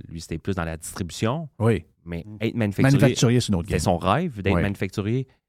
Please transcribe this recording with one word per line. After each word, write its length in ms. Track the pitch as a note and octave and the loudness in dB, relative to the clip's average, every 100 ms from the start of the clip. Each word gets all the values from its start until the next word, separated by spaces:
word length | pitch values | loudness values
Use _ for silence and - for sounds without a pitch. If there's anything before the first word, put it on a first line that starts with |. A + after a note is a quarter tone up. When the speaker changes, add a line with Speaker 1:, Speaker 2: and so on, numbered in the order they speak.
| - | -10
Speaker 1:
Lui, 140 | E2 | -12
c'était 160 | - E2 | -8 -6
plus 180 | - F#2+ | -4 -4
dans 100 | E2 | -4
la 120 | D#2+ | -6
distribution. 720 | - - F2 - A2 D3 D#3 - | -10 -8 -8 -4 -2 -2 -8 0
Speaker 2:
Oui. 260 | A2 G2 - _ E2+ | 2 2 -4 _ -12
Speaker 1:
Mais 180 | E2+ G#2 | -10 -10
Speaker 3:
Mm. 100 | G#2+ | -6
Speaker 1:
être 140 | A2+ A#2+ | -4 0
manufacturier, 420 | G#2+ - C3 C#3 | 0 2 4 6
Speaker 2:
Manufacturier, 380 | C3+ - A#2+ A#2+ | 4 4 4 4
c'est 60 | - | 2
une 60 | F#2 | 0
autre 120 | E2+ | 0
Speaker 1:
c'est 40 | F#2 | 0
Speaker 2:
game. 20 | |
Speaker 1:
son 180 | D#2+ F2 | 2 2
rêve 440 | F#2 A#2+ F3+ G#2 | 2 0 -2 -2
d'être 100 | F#2+ | 0
Speaker 2:
Oui. 80 | F2+ | 2
Speaker 1:
manufacturier, 640 | G2+ G2 F#2+ - G2+ B2+ C3 _ | 0 -2 -6 -4 -2 -2 -4 _